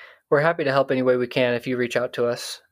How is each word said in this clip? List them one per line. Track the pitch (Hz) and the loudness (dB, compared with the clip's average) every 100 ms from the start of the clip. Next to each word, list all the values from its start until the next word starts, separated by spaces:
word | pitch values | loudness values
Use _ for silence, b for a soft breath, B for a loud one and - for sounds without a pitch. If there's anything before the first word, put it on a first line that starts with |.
| B B B | B B B
we're | 147 | 2
happy | 160 170 | 2 2
to | 139 | 0
help | 139 135 | 2 2
any | 131 | 2
way | 127 127 | 2 2
we | 123 | 0
can | 135 123 | 0 0
if | 120 131 | 0 -2
you | 123 | -4
reach | 123 123 | -2 -2
out | 123 | -4
to | - 120 | -2 -2
us. | 120 - - _ | -2 -8 -16 _